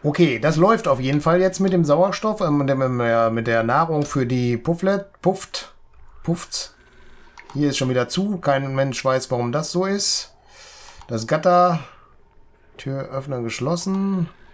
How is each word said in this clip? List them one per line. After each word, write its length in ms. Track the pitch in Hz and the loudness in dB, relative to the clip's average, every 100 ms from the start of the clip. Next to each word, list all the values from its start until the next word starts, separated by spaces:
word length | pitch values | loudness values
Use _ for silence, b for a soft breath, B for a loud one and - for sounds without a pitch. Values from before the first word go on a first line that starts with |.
Okay, 360 | 147 147 165 117 | -2 2 2 4
das 180 | 139 156 | 0 4
läuft 300 | 185 226 160 | 4 4 2
auf 120 | 131 | 0
jeden 220 | 131 147 | 2 0
Fall 200 | 147 175 | 2 4
jetzt 180 | 185 185 | 2 2
mit 140 | 190 | 2
dem 120 | 180 156 | 2 4
Sauerstoff, 560 | 147 190 - 220 208 | 4 4 0 -4 -2
ähm, 180 | 175 147 | 0 2
mit 100 | 135 | 2
dem, 300 | 135 131 123 | 0 0 0
äh, 300 | 117 117 113 | 2 2 2
mit 180 | 113 117 | 0 0
der 160 | 113 | 0
Nahrung 400 | 113 131 160 156 | 2 0 2 0
für 240 | 147 143 123 | -2 -2 0
die 300 | 127 123 120 | 0 0 -2
Pufflet-, 640 | 165 170 190 202 196 _ | -2 -2 0 -2 -4 _
Pufft-, 520 | 175 190 - - - - - - - - | -2 -2 -6 -12 -12 -20 -20 -20 -20 -12
Puffts. 520 | - 170 - - - _ B B B B B B B | -4 -4 -4 -8 -10 _ B B B B B B B
Hier 160 | 139 147 | -2 -2
ist 80 | 131 | 0
schon 120 | 127 | 0
wieder 180 | 127 123 | 0 0
zu. 300 | - 202 190 | -2 -2 -2
Kein 380 | 147 135 135 135 | 0 0 0 -2
Mensch 280 | 139 123 | -2 -2
weiß, 280 | 135 131 127 | -2 -2 -2
warum 200 | 123 120 | -4 -2
das 200 | 135 160 | -4 -4
so 140 | 175 190 | -4 -2
ist. 500 | 196 196 - - _ B B B B B B B | -2 -2 -4 -6 _ B B B B B B B
Das 180 | 113 113 | -8 -2
Gatter. 540 | 156 180 175 180 165 135 B B B _ _ - _ _ - | 0 4 6 4 2 -4 B B B _ _ -20 _ _ -12
Tür 320 | 139 135 131 | -8 -8 -6
öffnen, 340 | 135 139 127 | -8 -6 -6
geschlossen. 840 | 117 - 127 175 190 190 196 190 170 b b | -6 -4 -2 -2 -2 -2 -2 -2 -4 b b